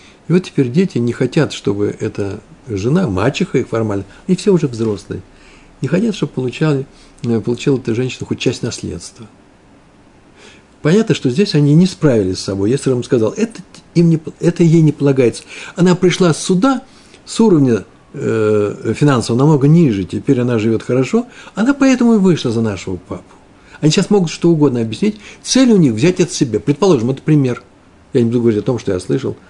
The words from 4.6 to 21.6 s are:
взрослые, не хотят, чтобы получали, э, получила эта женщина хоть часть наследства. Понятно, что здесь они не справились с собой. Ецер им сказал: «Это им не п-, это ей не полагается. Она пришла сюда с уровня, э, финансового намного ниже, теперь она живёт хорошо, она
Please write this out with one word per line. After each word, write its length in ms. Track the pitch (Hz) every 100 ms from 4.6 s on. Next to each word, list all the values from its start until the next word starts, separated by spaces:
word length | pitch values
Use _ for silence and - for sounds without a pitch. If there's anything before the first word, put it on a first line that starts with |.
| 147
взрослые, 540 | 113 113 101 - 95 - - - - - -
не 60 | 135
хотят, 280 | 175 233 -
чтобы 160 | 143
получали, 540 | - 127 - 156 139 139 - - -
э, 180 | 120 113
получила 360 | 117 120 147 131
эта 180 | 117 113
женщина 320 | 127 - -
хоть 120 | -
часть 220 | 131 120
наследства. 640 | 120 - - 87 - - 107 _ _ _ _ _ _ _ _ _ _ _ - - _ _
Понятно, 320 | 151 202 220
что 160 | - 135
здесь 240 | 131 202
они 220 | 147 143 156
не 100 | 180
справились 540 | - 151 113 92 95
с 40 |
собой. 280 | - 98 101
Ецер 220 | 139 135
им 100 | 123
сказал: 300 | 117 123 110 -
«Это 240 | 220 - - - -
им 160 | 165 170
не 80 | 156
п-, 140 | - -
это 240 | 160 -
ей 180 | 170 165
не 100 | 151
полагается. 520 | - 143 135 117 - - - - -
Она 180 | 180
пришла 400 | 175 185 - 180
сюда 480 | - - 185 262 254 - - - -
с 160 | - -
уровня, 440 | 226 160 131 107 - _ _
э, 800 | 147 123 113 107 107 104 - 113 107
финансового 420 | 147 127 104 117
намного 280 | 147 147 143
ниже, 380 | 165 151 98 87
теперь 340 | 107 - 127
она 160 | 123 117
живёт 240 | 110 110
хорошо, 460 | - 127 127 226 240 - -
она 200 | -